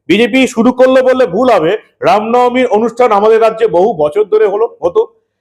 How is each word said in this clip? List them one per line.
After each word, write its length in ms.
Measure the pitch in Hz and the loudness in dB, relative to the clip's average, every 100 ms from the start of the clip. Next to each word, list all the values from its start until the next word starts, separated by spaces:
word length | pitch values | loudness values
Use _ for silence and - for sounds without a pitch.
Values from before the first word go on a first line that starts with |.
| - | -2
বিজেপি 400 | 202 233 262 247 | 0 2 0 0
শুরু 260 | 226 233 | 0 -2
করলো 300 | 247 262 262 | 2 2 2
বললে 240 | 254 254 226 | 0 0 -2
ভুল 240 | 185 254 | 0 0
হবে, 260 | 202 160 220 - - | 0 0 -4 -8 -6
রামনবমীর 680 | 147 202 220 247 247 254 240 | 0 0 0 0 0 0 0
অনুষ্ঠান 460 | 208 233 233 254 | 0 -2 0 0
আমাদের 280 | 202 214 220 | 2 2 2
রাজ্যে 260 | 226 220 226 | 2 0 -2
বহু 280 | 170 208 | 0 0
বছর 300 | 175 147 202 | -2 -4 -2
ধরে 220 | 208 214 214 | -2 0 0
হলো, 300 | 403 - - | -2 -6 -4
হতো। 380 | 175 427 466 _ _ _ | -4 -2 -4 _ _ _